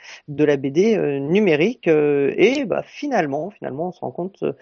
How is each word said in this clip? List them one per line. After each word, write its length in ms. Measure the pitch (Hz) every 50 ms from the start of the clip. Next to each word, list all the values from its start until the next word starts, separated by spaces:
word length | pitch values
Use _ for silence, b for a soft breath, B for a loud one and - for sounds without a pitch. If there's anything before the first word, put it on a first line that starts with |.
| B B B B B
de 180 | - 143 139 151
la 120 | 143 147
B 120 | 139 131 139
D, 280 | 139 160 190 226 220
euh, 240 | 175 151 147 143 139
numérique, 680 | 139 143 170 208 220 185 151 143 165 220 254 - -
euh, 460 | 175 160 151 147 147 147 143 139 139 -
et, 280 | - 180 226 269 302 277
bah, 180 | 185 147 143 147
finalement, 640 | - - - 294 294 262 208 165 143 135 147 160 202
finalement, 380 | - _ 139 131 127 143 170 180
on 40 | -
se 80 | _
rend 100 | - 131
compte, 280 | - - 175 190 - _ 160
euh, 120 | 147 139 B